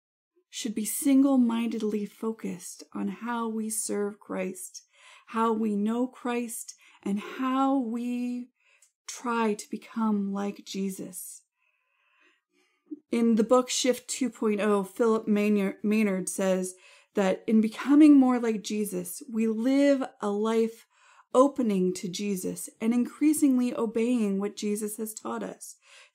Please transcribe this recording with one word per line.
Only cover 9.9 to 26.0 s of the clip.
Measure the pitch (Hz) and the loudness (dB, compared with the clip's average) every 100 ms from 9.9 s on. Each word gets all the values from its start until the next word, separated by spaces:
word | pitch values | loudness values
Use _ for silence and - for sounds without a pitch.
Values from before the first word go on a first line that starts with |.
| 226 220 208 196 | -2 0 0 -2
like | 196 202 196 - | -4 -6 -8 -12
Jesus. | 196 196 190 185 180 - - _ _ _ _ _ _ _ _ _ _ _ _ _ _ - - - | -6 -6 -6 -12 -14 -16 -18 _ _ _ _ _ _ _ _ _ _ _ _ _ _ -20 -18 -4
In | 233 233 226 | 0 2 4
the | 233 | 4
book | 254 254 | 4 4
Shift | - 254 247 - | -2 0 0 -4
two | - 247 | -6 -6
point | - 220 208 | -2 -2 0
oh, | 214 202 | 2 0
Philip | 190 - 233 220 220 | -2 0 2 2 2
Maynard, | 208 208 208 190 - | 0 2 2 0 -2
Maynard | 208 214 208 185 185 | 0 2 2 0 -6
says | - 190 185 185 - - - _ - | -2 0 0 -2 -10 -20 -20 _ 0
that | 190 190 - | 0 0 2
in | 220 | 2
becoming | 220 - 247 285 311 285 | 2 -2 4 8 10 10
more | 254 247 | 8 2
like | 240 220 | 0 -2
Jesus, | - 214 202 180 175 - - | -4 -4 -4 -6 -8 -12 -8
we | 220 226 | -2 -2
live | 220 247 277 285 277 269 - | 0 2 4 4 4 0 -6
a | 208 | -4
life | 202 220 226 226 - _ _ _ _ _ | -2 0 0 0 -4 _ _ _ _ _
opening | 247 285 285 233 196 185 | 4 4 4 0 2 0
to | 185 180 | -2 -8
Jesus | 175 202 185 185 175 - - | -6 -4 -4 -6 -8 -12 -6
and | 226 | 0
increasingly | 240 233 - 302 302 285 247 247 | 0 -2 0 2 4 4 4 0
obeying | - 226 226 233 247 208 196 | -2 -2 0 0 2 0 0
what | 202 - | -4 -4
Jesus | 208 208 214 214 | -4 -4 -4 -8
has | 220 | -10
taught | - 233 233 | -10 -10 -8
us. | 190 - - - _ - | -10 -12 -18 -20 _ -20